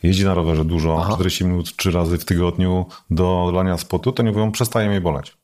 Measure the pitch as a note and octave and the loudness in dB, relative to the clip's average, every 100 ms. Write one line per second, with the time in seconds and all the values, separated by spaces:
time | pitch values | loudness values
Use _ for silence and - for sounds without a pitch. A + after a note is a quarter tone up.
0 | E2+ F#2 G2 F2+ E2 D#2+ D#2 E2 D#2+ D#2+ | 4 4 2 2 2 2 2 0 0 0
1 | F2 G#2 F#2 - F#2 F2+ E2+ - G2 F2 | 0 0 -2 0 0 0 -4 -4 -2 0
2 | E2+ F2 - F2 F2 E2+ F#2 F#2 F2+ - | 0 -2 0 0 2 0 0 0 -2 -10
3 | _ D#2+ F2+ F2+ F2+ F2+ F#2 F2 - F2+ | _ 0 2 2 0 0 0 -2 -2 -2
4 | B2 - A#2 G#2 A2 G#2+ A#2+ A#2 G#2 G2 | -2 0 0 0 -2 -2 -2 0 0 0
5 | F2 C#2+ - _ | 0 -2 -6 _